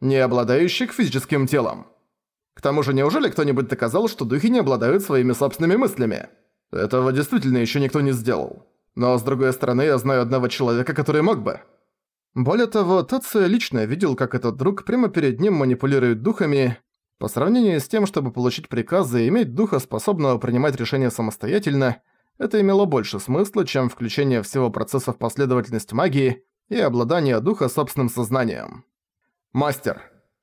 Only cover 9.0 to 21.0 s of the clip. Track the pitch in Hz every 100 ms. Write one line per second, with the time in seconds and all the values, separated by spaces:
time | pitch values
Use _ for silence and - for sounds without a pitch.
9 | 123 123 117 127 131 127 127 123 151 131
10 | 135 131 120 131 123 - 123 120 127 151
11 | 147 151 175 139 101 - - _ _ _
12 | _ _ _ 135 131 214 226 220 180 185
13 | - 254 - 214 180 226 - 120 107 160
14 | 185 127 127 127 120 131 151 196 - 247
15 | 226 170 143 117 202 165 131 127 135 139
16 | 123 113 160 220 160 143 127 117 _ _
17 | _ _ 107 120 165 247 214 160 - 214
18 | 202 165 131 120 123 - - 120 110 180
19 | 139 120 117 226 165 127 214 135 - 110
20 | - 180 139 120 117 120 147 123 113 139